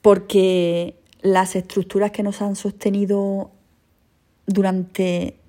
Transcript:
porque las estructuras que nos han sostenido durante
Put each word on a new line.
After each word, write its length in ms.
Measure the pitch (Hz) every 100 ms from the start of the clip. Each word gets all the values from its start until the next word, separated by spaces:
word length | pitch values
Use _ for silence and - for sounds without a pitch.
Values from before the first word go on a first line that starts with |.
porque 920 | 208 196 190 202 190 185 175 170 175 - _ _
las 340 | 190 185 185 190
estructuras 560 | 180 - 185 196 208
que 100 | 208
nos 180 | 202 202
han 160 | 202 196
sostenido 920 | 208 - 208 202 202 202 196 196 190 _ _ _ _ _ _ _ _ _ -
durante 880 | 196 190 185 180 - 185 180 175 -